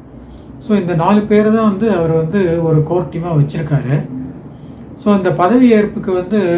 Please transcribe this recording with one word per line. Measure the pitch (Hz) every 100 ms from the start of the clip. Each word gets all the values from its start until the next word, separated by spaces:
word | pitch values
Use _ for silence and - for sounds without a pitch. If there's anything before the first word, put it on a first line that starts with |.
| - - - - - -
So, | - 208
இந்த | 175
நாலு | 170 170 208
பேரை | 208 208 214
தான் | 220 220
வந்து | 190 220 185
அவர் | 165
வந்து | 160 160 202 180 165
ஒரு | 165 151
கோர் | 147 175 175
டீமா | 160 170 156
வச்சிருக்காரு. | 139 - - 143 117 147 - - - - - - - - -
So, | - 214 202
இந்த | 180
பதவி | 156 180 247 254
ஏற்புக்கு | 214 202 - 202
வந்து | 185 180 214 185